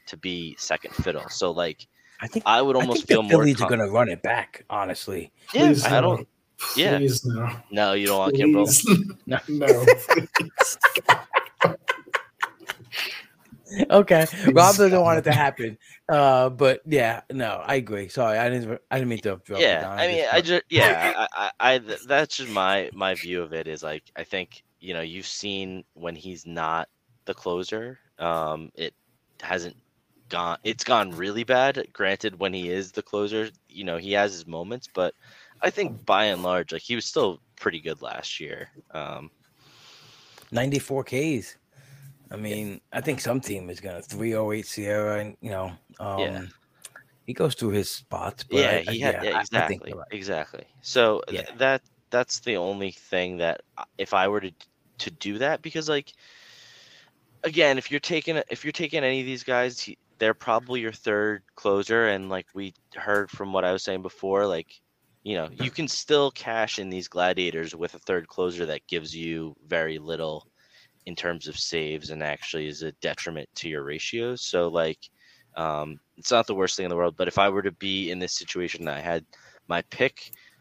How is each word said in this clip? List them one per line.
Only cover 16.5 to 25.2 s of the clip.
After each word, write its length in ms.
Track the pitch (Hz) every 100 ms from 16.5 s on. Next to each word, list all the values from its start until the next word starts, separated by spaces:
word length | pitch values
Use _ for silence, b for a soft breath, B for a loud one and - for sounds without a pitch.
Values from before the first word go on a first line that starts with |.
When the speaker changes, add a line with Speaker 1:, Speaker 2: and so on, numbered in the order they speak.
Speaker 2:
but 320 | 127 135 135 156
yeah, 360 | 143 113 113 -
no, 320 | 135 113 98 78
I 100 | 139
agree. 320 | 107 104 95
Sorry, 280 | 135 117 110
I 140 | 120
didn't, 300 | 123 110 120 -
I 60 | 131
didn't 120 | 123
mean 120 | 113
to 100 | 104
interrupt 180 | 92 -
you, 80 | 98
Speaker 1:
Yeah, 220 | 139 82
Speaker 2:
Don. 160 | 90 101
Speaker 1:
I 80 | 175
mean, 100 | 165
Speaker 2:
Just 160 | 131
Speaker 1:
I 60 | 156
ju-, 180 | 165 175 -
yeah, 580 | 160 92 82 87 82 110
I, 160 | 90 101 -
I, 160 | 123
I, 40 | 131
th-, 220 | 110 98 120
that's 300 | 139 151 -
just 140 | 127
my, 400 | 101 95 98 92
my 220 | 98 95
view 280 | 92 87 90
of 120 | 82
it 120 | 82 80
is, 140 | 76
like, 200 | 80 78 -
I 100 | -
think, 380 | 85 95 87 - _ _
you 120 | 92
know, 80 | 85
you've 260 | 82 90